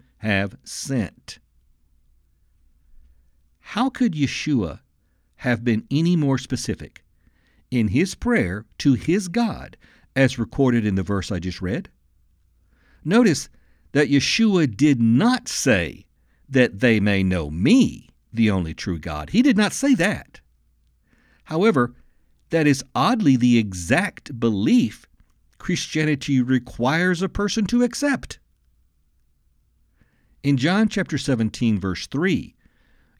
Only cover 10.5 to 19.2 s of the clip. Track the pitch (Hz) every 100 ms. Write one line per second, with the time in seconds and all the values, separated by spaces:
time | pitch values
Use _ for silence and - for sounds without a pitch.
10.5 | - 135 120 107 95 87 101 - 92 87
11.5 | 87 90 107 - _ _ _ _ _ _
12.5 | _ _ _ _ _ 147 214 240 143 -
13.5 | _ _ _ _ 135 147 139 139 - 226
14.5 | 190 147 101 151 135 113 117 214 254 -
15.5 | - 135 104 85 - - _ _ _ -
16.5 | 135 123 98 123 113 101 101 95 92 73
17.5 | 78 110 254 196 62 - _ _ 110 110
18.5 | 95 82 80 - 85 76 76